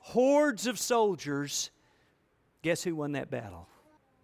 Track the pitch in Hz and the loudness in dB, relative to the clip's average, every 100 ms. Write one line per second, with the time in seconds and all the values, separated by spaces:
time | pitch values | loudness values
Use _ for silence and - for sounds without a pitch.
0 | - 226 262 285 294 220 208 214 - 240 | -4 2 6 6 4 2 -4 -4 0 2
1 | 214 170 147 143 143 - - _ _ _ | 2 0 -4 -4 -4 -6 -8 _ _ _
2 | _ _ _ _ _ _ 160 165 180 160 | _ _ _ _ _ _ -2 -2 -2 -4
3 | 147 139 131 127 110 85 82 _ _ _ | -4 -4 -6 -8 -8 -14 -18 _ _ _
4 | _ _ | _ _